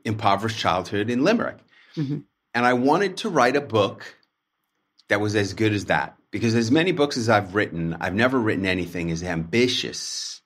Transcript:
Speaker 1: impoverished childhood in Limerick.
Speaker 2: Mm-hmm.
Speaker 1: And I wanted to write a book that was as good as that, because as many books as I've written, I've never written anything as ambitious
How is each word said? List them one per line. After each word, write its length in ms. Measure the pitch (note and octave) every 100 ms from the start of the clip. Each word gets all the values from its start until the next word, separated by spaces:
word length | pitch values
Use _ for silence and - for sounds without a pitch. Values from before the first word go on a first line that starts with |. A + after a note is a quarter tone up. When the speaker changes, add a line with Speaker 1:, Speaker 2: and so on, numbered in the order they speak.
Speaker 1:
impoverished 540 | A#2 A2 G#2+ G2 A2+ A2
childhood 500 | F#2+ F2+ F2+ G2+ G#2+
in 160 | B2
Limerick. 320 | D#3+ A#3 - - _ _ _ -
Speaker 2:
Mm-hmm. 220 | C#3 D3 - _ _
Speaker 1:
And 140 | A#2 B2
I 80 |
wanted 420 | B2 C3 E3 G3 F#3
to 120 | A3
write 260 | D#3+ B2 C#3+
a 60 |
book 420 | B2+ G#2+ G2 - - - _ _ _ _ _ _ _ _ -
that 120 | G#2
was 120 | G#2
as 200 | G#2+ G2
good 180 | F#2 A2
as 140 | G#2 F2+
that, 280 | D#2+ C#2+ - _
because 240 | G#2 A#2
as 160 | A2+ A2+
many 220 | D3+ F3+
books 240 | E3 C#3+ C3+
as 140 | A2+
I've 240 | G#2+ F#2+
written, 420 | G2+ G2+ E2 E2 D#2+
I've 160 | F#2
never 240 | F#2+ B2 C3
written 280 | G#2+ E2+ F#2+
anything 440 | F#2 E2+ E2+ E2+
as 120 | E2
ambitious 1200 | F2+ E2+ D#2+ A#2 B2 - A#1+ - - - - -